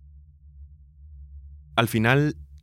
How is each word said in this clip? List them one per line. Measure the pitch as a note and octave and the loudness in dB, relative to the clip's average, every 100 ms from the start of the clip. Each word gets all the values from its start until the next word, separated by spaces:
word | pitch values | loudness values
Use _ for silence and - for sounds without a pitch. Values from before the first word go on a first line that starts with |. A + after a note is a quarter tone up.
| - - - - - - - - - - - - - - - - - - | -20 -20 -20 -20 -20 -20 -20 -20 -20 -20 -20 -18 -16 -16 -16 -18 -6 0
Al | A#2 | 2
final, | A2+ A#2 C#3 D3 D2+ C#2+ - | 4 4 4 4 -2 -12 -6